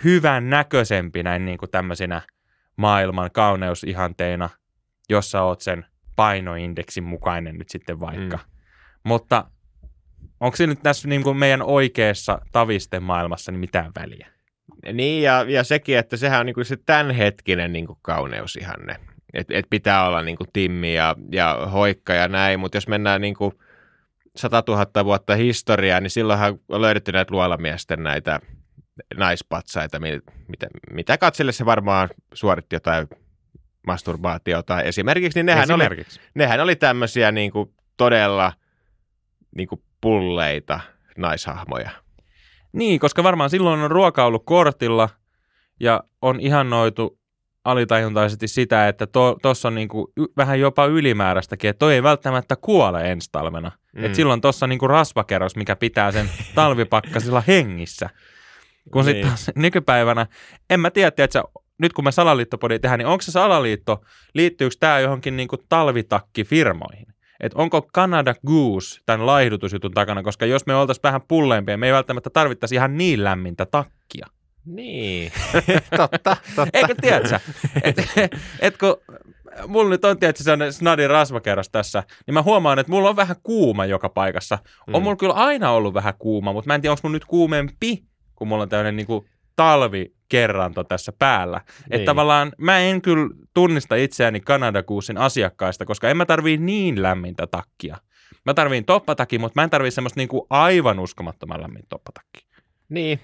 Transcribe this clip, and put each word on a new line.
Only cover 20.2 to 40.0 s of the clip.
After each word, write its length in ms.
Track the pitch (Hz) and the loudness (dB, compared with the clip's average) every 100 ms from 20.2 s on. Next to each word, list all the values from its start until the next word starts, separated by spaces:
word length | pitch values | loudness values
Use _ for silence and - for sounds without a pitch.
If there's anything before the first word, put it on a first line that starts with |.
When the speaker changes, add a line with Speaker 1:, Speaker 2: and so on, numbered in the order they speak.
Speaker 2:
niinku 220 | 82 85 92 | -4 -8 -6
timmi 420 | 104 92 87 85 82 | -4 -2 -2 -2 0
ja, 200 | 80 78 50 | 0 -2 -6
ja 360 | 92 82 64 87 | -2 0 0 -2
hoikka 400 | 95 101 95 - | 0 0 -2 -2
ja 140 | 87 90 | 0 0
näin, 320 | 95 98 95 | 0 0 0
mut 140 | 92 104 | -4 -6
jos 120 | 107 | -4
mennään 340 | 104 101 98 | -4 -2 -2
niinku 320 | 101 101 101 - _ _ _ _ _ _ _ - | -2 -4 -6 -6 _ _ _ _ _ _ _ -8
satatuhatta 720 | 120 117 117 104 98 104 101 | 0 0 2 0 0 0 2
vuotta 300 | 98 - 104 | 0 0 0
historiaa, 640 | 120 113 - 104 95 90 | 2 0 0 2 2 2
niin 80 | 95 | 0
silloinhan 460 | 117 110 104 104 98 - | -2 0 0 0 -4 -6
on 120 | 104 | 0
löydetty 300 | 110 104 - | 2 0 0
näitä 220 | 95 92 | -2 0
luolamiesten 680 | 95 90 85 80 82 - 80 | 0 0 -2 -4 -8 -6 -6
näitä 360 | 78 73 76 76 - - _ _ _ - - - | -4 -4 -4 -6 -6 -20 _ _ _ -20 -14 -4
naispatsaita, 840 | 95 87 - 82 - 90 78 73 | -2 -2 -6 -10 -8 -8 -8 -8
mi-, 220 | 80 73 - - - | -8 -8 -10 -20 -18
mitä, 200 | - - - - | -14 -14 -14 -16
mitä 260 | - 85 147 | -8 -4 0
katselle 340 | 175 - 139 | 0 0 -2
se 140 | - 117 | -2 0
varmaan 440 | 110 101 98 92 - _ | 2 2 0 0 -6 _
suoritti 420 | - 104 85 - 82 | -4 -2 -2 -2 -6
jotain 320 | - 82 78 - _ _ _ _ _ _ - | -2 -2 -4 -12 _ _ _ _ _ _ -6
masturbaatiota 920 | 90 - 82 90 82 - 85 - 90 | -6 -6 -6 -4 -4 -2 -4 -2 -4
esimerkiksi, 580 | 71 90 104 170 175 170 | -2 -2 0 0 0 0
niin 60 | 175 | 2
nehän 260 | 160 139 | 4 4
oli, 120 | 165 | 2
Speaker 1:
Esimerkiksi. 360 | 123 90 - - _ | 2 -2 -12 -20 _
Speaker 2:
nehän 260 | - 135 117 | -2 2 2
oli 160 | 170 170 | 2 2
tämmösiä 560 | 143 123 117 123 110 | 2 2 0 2 2
niinku 420 | 107 101 104 101 _ _ - | 2 -2 -4 -6 _ _ 0
todella 560 | 123 117 104 98 92 - _ _ _ _ _ _ _ _ _ - | 4 4 4 2 0 -2 _ _ _ _ _ _ _ _ _ -12
niinku 280 | 92 87 _ _ | -10 -12 _ _